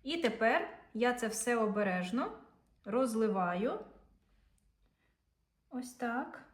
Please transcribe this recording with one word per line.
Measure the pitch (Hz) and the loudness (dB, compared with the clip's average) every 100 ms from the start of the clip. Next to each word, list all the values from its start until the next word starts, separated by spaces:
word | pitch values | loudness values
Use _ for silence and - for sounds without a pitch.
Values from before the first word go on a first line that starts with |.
І | 269 339 | -4 0
тепер | 233 214 226 311 - - - | 0 4 4 4 0 -10 -12
я | 220 240 | 0 0
це | 247 220 | 2 -2
все | 214 247 233 | -2 0 2
обережно | 214 202 202 185 180 226 403 - - _ _ _ | 2 2 2 0 0 -2 -2 -6 -18 _ _ _
розливаю. | 202 233 262 220 220 196 175 180 240 415 - - - _ _ _ _ _ _ _ _ _ _ _ _ _ _ _ _ | -4 0 2 2 2 2 0 0 0 -2 -10 -20 -20 _ _ _ _ _ _ _ _ _ _ _ _ _ _ _ _
Ось | 262 247 | -8 -8
так. | - 240 240 311 - - | -6 -2 -2 -4 -12 -18